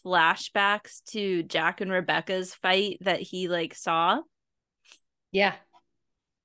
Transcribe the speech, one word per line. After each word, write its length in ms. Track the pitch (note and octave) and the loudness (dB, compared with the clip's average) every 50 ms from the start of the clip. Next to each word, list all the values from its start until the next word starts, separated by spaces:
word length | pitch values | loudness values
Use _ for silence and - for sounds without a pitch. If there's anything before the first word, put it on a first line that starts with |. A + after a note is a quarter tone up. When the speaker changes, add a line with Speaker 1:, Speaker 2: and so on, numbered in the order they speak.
| - | -6
Speaker 1:
flashbacks 1000 | F#3 F3+ F3 D#3+ E3 F3+ - - - - G#3 G3+ G3+ G#3 G#3 - - - - - | 0 4 4 6 4 4 0 -4 -4 0 0 2 2 2 0 -4 -10 -16 -16 -16
to 360 | - - A3 G3+ G3 F#3 E3+ E3 | -10 -8 -4 -2 -2 -2 -2 -2
Jack 380 | - - D#3+ D#3+ E3+ F#3 - | -2 -2 0 0 0 -2 -2
and 100 | G3+ F#3+ | -4 -2
Rebecca's 640 | F#3+ F3+ E3+ - D#3 E3 E3 - F#3+ F#3 F#3 F3+ - | 0 -2 0 0 0 -2 0 -2 -4 -4 -4 -6 -10
fight 440 | - - F#3 F#3 G3 G#3 G3+ - - | -4 0 2 4 4 2 0 -2 -4
that 200 | F#3 G3 F3 - | -2 -2 0 0
he, 280 | G3 - - F3+ F#3 E3+ | -2 -6 -6 -4 -4 -2
like, 260 | F3 E3+ E3 E3 - | -2 -2 -2 -4 -8
saw. 460 | - - F#3 F#3 E3 E3+ F3 G#3 C#4+ E4 _ _ _ _ _ _ _ _ _ _ _ _ _ - _ _ _ _ _ _ _ - | -8 -4 -2 0 2 4 4 2 2 0 _ _ _ _ _ _ _ _ _ _ _ _ _ -20 _ _ _ _ _ _ _ 0
Speaker 2:
Yeah. 220 | F#3+ G3+ F#3+ - - _ _ _ _ _ _ _ _ _ _ _ _ _ _ _ _ | 2 2 2 0 -4 _ _ _ _ _ _ _ _ _ _ _ _ _ _ _ _